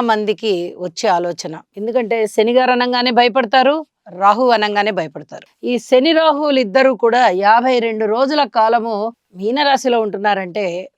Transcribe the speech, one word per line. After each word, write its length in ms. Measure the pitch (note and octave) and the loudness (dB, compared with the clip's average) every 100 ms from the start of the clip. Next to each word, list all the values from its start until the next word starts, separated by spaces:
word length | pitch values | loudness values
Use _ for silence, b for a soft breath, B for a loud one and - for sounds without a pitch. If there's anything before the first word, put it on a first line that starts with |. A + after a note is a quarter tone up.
| A#3 | 2
మందికి 440 | G#3+ G3+ F3+ A3 F3+ F3 - | 0 -2 -4 -2 -4 -6 -10
వచ్చే 240 | F3+ E3+ A3 F3 | -12 -4 0 0
ఆలోచన. 380 | F3 E3 E3 D#3+ - G3+ | -2 -6 -10 -14 -16 -10
ఎందుకంటే 380 | A3 B3 G#3+ A#3 G#3+ - | -4 -4 -2 -2 -2 0
శనిగారు 360 | A3 B3 B3+ B3 | 2 2 2 2
అనంగానే 360 | B3 B3 B3 A#3+ | 0 0 0 2
భయపడతారు, 560 | A#3+ C4 A3+ C4 B3+ D#4 D4+ _ G#3 F3+ | 2 2 0 2 2 0 -6 _ -16 0
రాహు 240 | G3 G#3+ B3+ A3 | 2 4 2 2
అనంగానే 340 | G#3 G#3 G#3 F#3 | 0 0 -2 -2
భయపడతారు. 460 | D#3+ D3+ D3+ C#3 - _ A#3 | -6 -10 -18 -20 -20 _ -6
ఈ 40 | A#3+ - | -4 2
శని 240 | B3 D4+ D#4+ | 2 4 2
రాహువులు 400 | D#4+ C#4+ D4+ C4 G#3+ | 2 2 0 0 0
ఇద్దరూ 260 | F3+ C4 G#3+ | 2 2 2
కూడా 180 | A#3 A#3+ A#3 F#3 G3+ | 2 2 2 2 2
యాభై 280 | A3+ B3+ B3 A3+ | 4 2 0 -2
రెండు 200 | A3 G#3+ | -2 -2
రోజుల 300 | A3+ C4+ D4+ C4 G#3+ | 0 0 0 -2 0
కాలము 380 | A3 A#3 A#3 G#3+ E4 - _ F#3 | 2 0 -2 -4 -6 -10 _ -8
మీనరాశిలో 580 | G#3 C4+ C#4+ C4+ C4 A#3+ G#3+ | -4 -2 0 0 0 0 -2
ఉంటున్నారంటే 600 | F#3+ G#3 G3 F#3 F#3 F#3+ F3 F#3+ | -2 -2 -2 -4 -6 -6 -6 -12